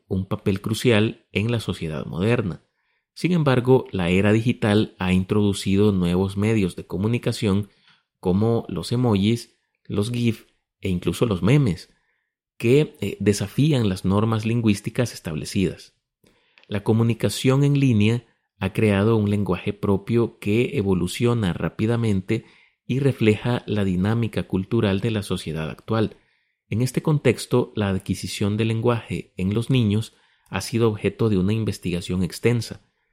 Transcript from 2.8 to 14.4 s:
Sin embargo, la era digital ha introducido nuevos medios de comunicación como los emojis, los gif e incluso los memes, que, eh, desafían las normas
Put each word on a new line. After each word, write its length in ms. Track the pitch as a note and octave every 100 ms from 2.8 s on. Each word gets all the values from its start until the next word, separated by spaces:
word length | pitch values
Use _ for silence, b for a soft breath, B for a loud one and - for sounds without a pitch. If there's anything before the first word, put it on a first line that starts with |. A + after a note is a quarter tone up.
| _ _ _
Sin 180 | - D#3+
embargo, 540 | F3 C#3+ B2 B2+ C3 -
la 180 | F#2+ E2+
era 220 | F#2 G#2
digital 640 | A2 A#2+ - A2 G#2 - -
ha 120 | F#2
introducido 800 | F#2 F#2 G#2 G#2 F#2+ G2 G2 G#2
nuevos 460 | F#2+ F2 F2+ F#2+ G2
medios 380 | A2 A2+ F#2 -
de 100 | -
comunicación 840 | F2+ G#2+ A#2+ B2+ - G#2+ G2 G2+ b b b b _
como 460 | F#2 F#2+ A2+ A#2 -
los 220 | E2+ E2
emojis, 640 | B2 B2 G2+ G#2 A#2 - _ _ _ -
los 260 | G2+ G#2+
gif 340 | A#2+ A#2 G#2+ - _ _ _
e 80 | G2
incluso 360 | F2 F2 - A#2+
los 160 | F2+
memes, 480 | F2+ D3 A#2 E2+ - _ _ _ _ _ _ -
que, 380 | A#2 C#3+ D3+ -
eh, 180 | G2+ -
desafían 680 | G2+ G2+ G2+ - D3+ C3+ G#2
las 160 | F#2 F#2
normas 400 | G2+ A2+ A2